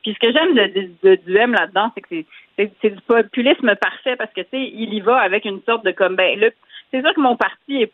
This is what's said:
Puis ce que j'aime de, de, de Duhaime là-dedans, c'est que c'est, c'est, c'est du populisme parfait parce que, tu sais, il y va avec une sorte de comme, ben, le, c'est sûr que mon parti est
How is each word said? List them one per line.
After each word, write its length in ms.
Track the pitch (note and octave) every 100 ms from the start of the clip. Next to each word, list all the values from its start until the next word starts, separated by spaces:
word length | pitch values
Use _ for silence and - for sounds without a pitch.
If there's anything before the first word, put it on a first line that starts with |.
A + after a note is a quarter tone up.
Puis 100 | A3
ce 60 | G#3
que 120 | A#3
j'aime 240 | C4 E4
de, 260 | C4 G3 F#3+
de, 100 | F#3 E3+
de 120 | F#3+ F#3 F3
Duhaime 280 | G3 A#3+
là-dedans, 360 | A3 F3 F#3+ A3
c'est 80 | -
que 60 | -
c'est, 160 | E3 D#3 - - -
c'est, 120 | G#3 -
c'est 80 | G#3+
du 100 | G3
populisme 760 | - A#3 G#3+ - A#3+ F4 A#3+ G3
parfait 380 | F#3+ - C4+ B3
parce 140 | A3
que, 80 | -
tu 60 | F3
sais, 200 | C4 C4
il 180 | G#3+ A3
y 80 | G#3+
va 160 | F#3+ B3+
avec 300 | G3 G3+ G#3+
une 160 | G3 -
sorte 200 | A3+ G3+
de 60 |
comme, 220 | F3+ F#3
ben, 240 | F#3 F#3 F3+
le, 140 | A3 - _ - -
c'est 100 | C4
sûr 140 | D4+
que 60 | F#4
mon 140 | C4 A#3+
parti 440 | G3+ - - C#4
est 100 | G#3+